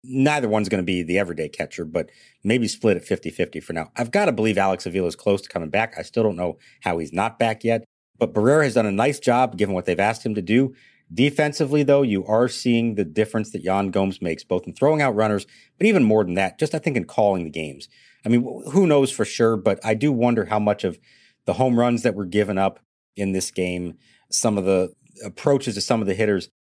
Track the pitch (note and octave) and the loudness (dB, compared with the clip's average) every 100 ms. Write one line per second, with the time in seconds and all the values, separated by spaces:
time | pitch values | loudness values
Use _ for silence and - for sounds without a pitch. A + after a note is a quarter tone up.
0 | C3+ C3 C#3 D3+ A#2 G#2+ F#2+ G2 F2+ F2+ | -4 2 2 2 2 0 0 -2 -2 -2
1 | E2 F#2 F#2 E2 D2+ - D2 - D#2+ E2+ | 0 -2 -2 -4 -8 -6 -10 -8 -6 -4
2 | D#2 _ _ _ G2 B2 A2+ - A2+ F2+ | -6 _ _ _ -2 -2 -2 0 0 0
3 | - F#2 D#2+ - F2 D#2 - E2 D#2+ - | -2 -6 -6 -4 -6 -6 -8 -8 -8 -6
4 | A#2+ G3+ G3 A2+ A2 G2 G2 F#2 F#2 F#2 | -4 0 0 0 0 2 0 0 -4 -2
5 | F2 - - G2 - - D#2+ G2+ A2 - | -4 -2 -2 -2 -2 -10 -4 -4 -4 -6
6 | - - A2 F2 F2+ E2 _ _ F#2+ E2+ | -6 -2 -2 -2 -6 -8 _ _ -4 -4
7 | D#2+ E2 A2 A2+ A#2 A2 A2+ A2+ - _ | -4 -4 -4 -2 -4 -2 -2 -2 -4 _
8 | _ _ A#2 G#2 A2+ D3+ C#3+ A2+ G#2+ G2 | _ _ -2 2 4 4 4 2 0 2
9 | C3 C#3 - A#2+ B2+ F#2 G2+ F#2 F2+ F2 | 0 0 0 2 2 0 -2 0 -2 0
10 | G2+ A#2 A#2 G#2 F2+ A#2 C3+ C3+ _ _ | 0 0 -4 -6 2 2 2 -4 _ _
11 | _ E2+ C#3+ C#3+ D3 C#3+ C#3+ D3 C#3 C#3 | _ 0 0 2 -2 0 0 2 4 4
12 | C3+ G2 F#2 A2 A#2+ - B2 A#2 A#2 G#2 | 4 0 0 2 2 -2 0 0 0 -2
13 | F2 D#2 G#2 A2+ G#2+ F#2+ F#2 F#2+ G2 G2 | -4 -2 -2 -2 -6 -6 -2 -2 0 0
14 | G2 F#2 F2 E2 - F#2 - - C#3 D#3 | -2 -2 -6 -6 -4 -4 -4 0 2 2
15 | C#3 G#2 A2 G#2 - - _ _ G#3+ G#3 | 0 2 0 0 -4 -20 _ _ 2 4
16 | A2+ A2 F#2 F2+ F#2+ - D#3 D#3 D3+ B2 | 4 4 2 0 -2 -2 -4 -2 -4 -4
17 | E2 - G#2 F#2+ E2 D#2 D2+ C#2 - _ | -4 0 2 0 -4 -8 -10 -12 -20 _
18 | _ _ A2 A#2+ B2 - - F#3 F3+ D3 | _ _ 0 0 0 -10 -2 2 4 4
19 | C3+ - G#2 - A2+ A2 G#2+ G2 A2+ A2 | 2 -2 -6 2 2 2 0 0 -2 0
20 | D3 B2+ A#2+ A#2 F2+ G#2+ G#2 G2+ F#2+ D#2 | 0 2 2 2 0 0 0 0 -2 -6
21 | _ _ _ _ - F#2 C3 A#2 A#2+ A#2+ | _ _ _ _ -6 0 2 2 2 2
22 | A#2+ G2 F#2 G2+ G2+ F#2+ G2 - _ _ | 0 -2 -2 0 0 0 0 -2 _ _
23 | _ - G2 F#2+ - - F2+ F2+ F2 - | _ -6 -2 -2 -4 -4 -4 -4 -8 -12
24 | _ _ _ - A#2 G#2 F#2 F#2+ F#2 _ | _ _ _ -2 0 0 2 2 0 _
25 | _ - G#2 - D3+ C#3 B2+ G#2 - A#2 | _ -18 -16 -4 0 0 0 -6 -2 -2
26 | G2 F#2 G#2+ G2 - _ | 0 0 0 0 -4 _